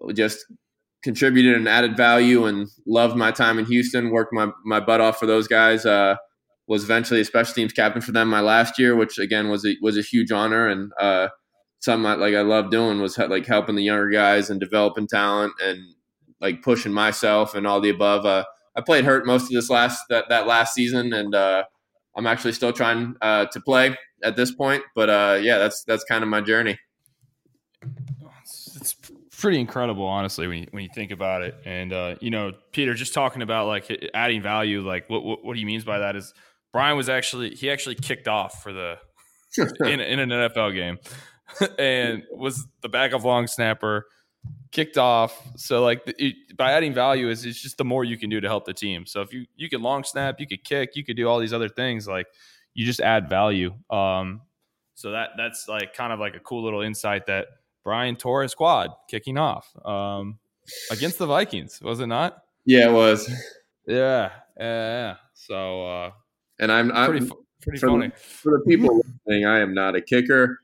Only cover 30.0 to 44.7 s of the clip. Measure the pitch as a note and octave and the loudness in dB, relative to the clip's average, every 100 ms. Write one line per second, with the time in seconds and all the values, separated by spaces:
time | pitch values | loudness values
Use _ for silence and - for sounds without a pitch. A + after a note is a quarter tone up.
30 | F#2+ G2 F#2+ - F2+ E2+ - G2+ F#2 A2+ | -4 -4 -4 -6 -6 -8 -10 -14 -14 -12
31 | G2+ F#2+ F#2+ F#2 F2+ - F#2+ F2+ F#2 F#2 | -12 -6 -4 -4 -8 -12 -12 -10 -8 -6
32 | F2+ - A#2 A2 G2+ F#2 _ D3 C3 A#2 | -8 -8 -8 -6 -6 -10 _ -4 -2 -4
33 | C3 D3 C3 B2+ A2 A2+ G#2+ G2+ - G#2+ | -4 -2 -2 -4 -4 -2 -2 -4 -6 -10
34 | E2 A2 A#2+ A2 G#2 G#2+ G#2+ G2+ F#2+ F2+ | -6 -2 -2 -2 -2 -2 -2 -2 -4 -8
35 | - A2 G#2+ A2 A2 A#2+ G#2 A2 A2 G2+ | -6 -6 -6 -8 -8 -10 -8 -8 -6 -4
36 | G2+ G2+ F#2 - _ _ _ A#2+ C#3+ C#3+ | -4 -6 -12 -20 _ _ _ 0 0 0
37 | B2 C3 - B2 A#2 - C3+ C#3 - B2 | 0 -2 -4 -6 -8 -6 -6 -6 -8 -8
38 | - B2+ A#2 G#2+ F#2 - G#2 F#2+ F2 E2+ | -8 -6 -4 -2 -4 -10 -14 -12 -10 -12
39 | _ _ _ _ _ - E3 - C#3 C#3+ | _ _ _ _ _ -4 -4 -2 -2 -2
40 | F#2+ C3+ B2+ A#2+ A#2 A2+ G#2 F#2 F2 F2+ | -4 -4 -2 -2 -2 -2 -2 -2 -6 -8
41 | - - - _ - - F#3+ - C3+ B2+ | -14 -20 -20 _ -14 -4 -4 0 0 0
42 | A#2+ A2 - A2+ C3+ C3+ - _ A2+ B2 | -2 -4 -10 -8 -8 -8 -12 _ -6 -2
43 | C3+ B2+ B2 A#2+ A#2 - A2+ G#2+ G#2+ G#2 | 0 0 0 0 0 -2 -2 -2 -2 -4
44 | - _ _ _ - - - | -6 _ _ _ -20 -20 -8